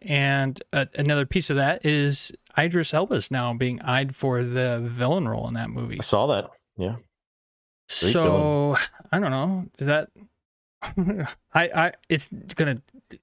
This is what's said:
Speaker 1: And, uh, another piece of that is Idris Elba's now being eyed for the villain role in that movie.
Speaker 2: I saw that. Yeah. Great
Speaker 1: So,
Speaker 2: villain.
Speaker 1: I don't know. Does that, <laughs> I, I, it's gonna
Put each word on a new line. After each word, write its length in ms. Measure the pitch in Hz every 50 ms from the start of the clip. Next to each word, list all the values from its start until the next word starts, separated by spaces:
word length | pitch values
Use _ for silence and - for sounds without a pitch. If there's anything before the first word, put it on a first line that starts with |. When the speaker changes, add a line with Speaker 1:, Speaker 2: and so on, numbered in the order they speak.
Speaker 1:
And, 580 | - 196 147 143 139 139 139 139 135 135 131 - - -
uh, 140 | - 143 135 - -
another 300 | - 143 147 147 143 139
piece 240 | - - 190 - -
of 60 | 143
that 280 | 135 139 143 160 - -
is 460 | 151 151 147 143 143 139 - - - - - _ _ - -
Idris 340 | 156 170 170 175 156 -
Elba's 380 | - 156 190 220 262 120 107 -
now 220 | 135 127 123 120 117
being 260 | 117 127 123 123 120
eyed 340 | - - 123 131 139 135 135
for 260 | - - 135 127 123
the 380 | 123 120 120 127 127 123 120 120
villain 460 | 120 120 117 120 123 127 165 190 165 113
role 180 | 110 113 117
in 80 | 117 117
that 160 | 113 113 107
movie. 280 | 113 123 120 117 117 -
Speaker 2:
I 20 |
saw 240 | 113 - - 101 113 147
that. 220 | 135 98 - - - _ _ _ -
Yeah. 200 | 110 90 95 117
Great 1160 | 117 - _ _ _ _ _ _ _ _ _ _ _ _ _ _ _ _ - - - 170 190
Speaker 1:
So, 100 | - 175
Speaker 2:
villain. 540 | 160 156 151 147 151 151 147 143 143 143 143 - - - - - - -
Speaker 1:
I 60 | - 180
don't 100 | 202 143
know. 360 | 131 135 143 180 190 185 175 - _
Does 100 | - 139
that, 220 | 143 147 156 - - _ - 208 _ _ _ _ _ _ _ _ _ _ -
<laughs> 540 | - - - 202 175 180 214 190 147 - - _ _ _ -
I, 140 | 160 170 170
I, 240 | - 160 165 175 - - _ -
it's 200 | 165 151 - - - - - - -
gonna 220 | - 160 143 131 117 - - _ - _ - 131 -